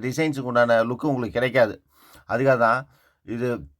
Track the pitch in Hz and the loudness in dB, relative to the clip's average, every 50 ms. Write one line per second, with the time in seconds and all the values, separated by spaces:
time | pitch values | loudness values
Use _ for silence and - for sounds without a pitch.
0 | 110 127 131 147 160 156 143 135 127 123 120 120 120 120 117 113 113 117 123 120 | -4 -4 -4 -2 -2 -2 -2 -4 -4 0 2 2 4 4 4 4 2 0 -2 -4
1 | - 151 139 123 123 107 - 120 123 127 113 131 117 104 98 - _ _ _ _ | -4 -4 -2 -2 -4 -4 -4 -2 -2 0 2 2 2 2 0 -4 _ _ _ _
2 | _ _ - - _ - 104 120 131 135 131 120 117 113 117 127 139 - _ _ | _ _ -20 -20 _ -6 -4 0 2 2 2 4 4 2 2 0 -2 -8 _ _
3 | _ _ _ _ _ - 110 120 123 123 120 107 78 71 _ _ | _ _ _ _ _ -12 -8 -6 -6 -6 -6 -8 -10 -14 _ _